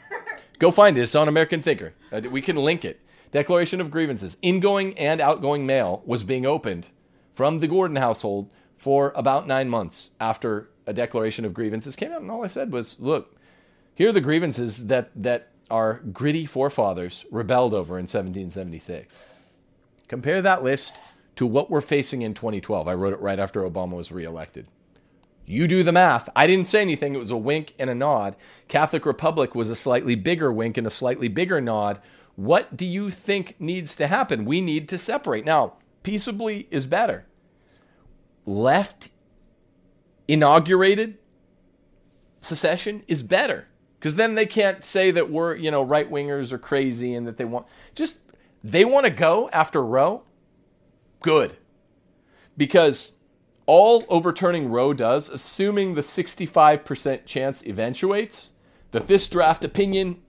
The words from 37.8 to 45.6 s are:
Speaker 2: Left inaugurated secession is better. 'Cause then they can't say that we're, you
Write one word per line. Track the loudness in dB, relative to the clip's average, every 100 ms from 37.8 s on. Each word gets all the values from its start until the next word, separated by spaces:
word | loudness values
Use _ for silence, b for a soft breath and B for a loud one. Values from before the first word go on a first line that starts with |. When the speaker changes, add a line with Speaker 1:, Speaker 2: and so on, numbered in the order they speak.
| b b b _ _ _ -8
Speaker 2:
Left | 0 2 2 0 -10 -20 _ _ _ _ _ _ _ _ _ _ _ 0
inaugurated | 4 6 6 6 4 4 2 0 -8 _ _ _ _ _ _ _ _ _ _ _ _
secession | -8 -2 0 0 -4 -8 -6
is | -6
better. | 0 0 2 -4 -10 _ _ _
'Cause | -4
then | 0 2
they | 2 0
can't | 2 0 0
say | -2 2 4
that | 4 0
we're, | -2 -2
you | -2